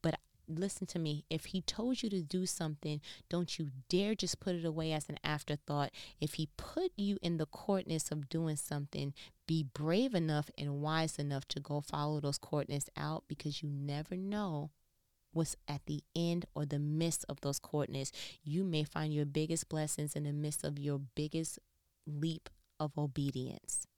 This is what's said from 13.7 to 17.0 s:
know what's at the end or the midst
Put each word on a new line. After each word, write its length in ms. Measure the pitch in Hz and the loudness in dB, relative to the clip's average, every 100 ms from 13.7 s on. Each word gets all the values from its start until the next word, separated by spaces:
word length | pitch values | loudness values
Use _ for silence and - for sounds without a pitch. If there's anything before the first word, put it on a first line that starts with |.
| 143 143 143 156 185 | -2 0 -2 -2 -4
know 540 | 196 208 202 151 156 _ _ _ _ _ _ | -2 0 0 0 -4 _ _ _ _ _ _
what's 240 | 165 160 - - | 0 0 -2 -6
at 200 | 147 - | -6 -2
the 160 | 147 - 165 | -6 -2 2
end 300 | 170 170 175 | 2 2 -2
or 140 | 151 147 | -2 0
the 100 | 143 | 2
midst 480 | 147 151 | 2 4